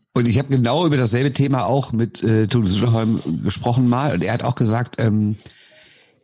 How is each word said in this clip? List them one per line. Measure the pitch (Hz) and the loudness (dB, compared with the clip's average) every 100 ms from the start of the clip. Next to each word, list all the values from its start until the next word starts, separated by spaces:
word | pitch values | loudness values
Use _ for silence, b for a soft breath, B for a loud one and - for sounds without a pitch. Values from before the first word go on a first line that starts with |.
| _ 127 | _ -2
Und | 120 | 2
ich | 110 | 0
habe | 139 | 0
genau | 131 117 147 175 | 0 2 2 2
über | 143 | 2
dasselbe | 117 120 143 | 0 0 0
Thema | - 139 135 98 | 0 0 0 0
auch | 139 - | -2 -2
mit, | 113 113 - | -2 -2 -2
äh, | 110 110 110 | 0 2 2
Toni | 120 98 | 2 0
Söderholm | 98 120 113 113 110 71 80 | 0 2 2 0 -2 -2 -4
gesprochen | 85 - 120 120 123 | -4 -2 -2 2 2
mal | 123 147 | 2 0
und | 87 | -2
er | 90 | -2
hat | 117 | -2
auch | 123 - | -4 -2
gesagt, | 117 113 120 - | 0 0 -4 -2
ähm, | 113 107 104 104 B B B B B B B B | 0 2 0 -4 B B B B B B B B